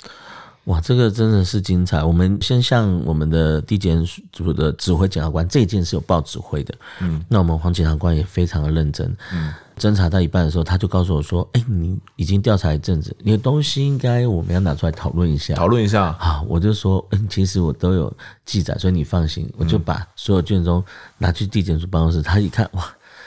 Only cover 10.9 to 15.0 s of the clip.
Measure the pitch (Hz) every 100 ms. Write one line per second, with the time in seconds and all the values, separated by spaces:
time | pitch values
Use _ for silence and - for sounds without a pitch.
10.9 | 92 90 76 73 90 92 123 120 92 85
11.9 | 95 - - 78 98 110 101 78 76 87
12.9 | 82 - - 104 107 131 151 143 139 139
13.9 | 135 123 120 123 87 90 90 95 73 82
14.9 | -